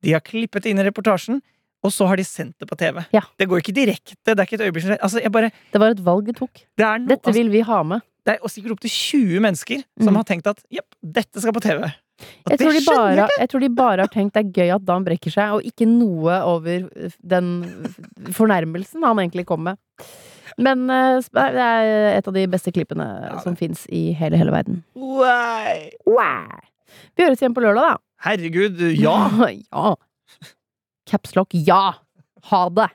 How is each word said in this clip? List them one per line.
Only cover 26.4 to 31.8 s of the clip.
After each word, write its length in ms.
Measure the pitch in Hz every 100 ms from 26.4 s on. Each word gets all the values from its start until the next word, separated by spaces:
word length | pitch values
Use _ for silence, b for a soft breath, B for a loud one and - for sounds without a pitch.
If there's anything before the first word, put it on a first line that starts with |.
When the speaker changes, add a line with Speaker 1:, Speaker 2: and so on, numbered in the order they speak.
| 85 - - _ _ b b -
Speaker 2:
Vi 80 |
høres 160 | 349 262
igjen 100 | 262
på 60 | 240
lørdag, 220 | 226 202
da. 160 | 311 - _ _
Speaker 1:
Herregud, 560 | - 208 170 170 202 175 175 156
ja. 320 | 147 185 208
Speaker 2:
<laughs> 440 | 208 226 101 -
Ja. 220 | 135 180 175 _ _ _ B B _ _ _ _ _ -
Caps 280 | 208 -
lock, 160 | - 190
ja! 420 | 175 156 180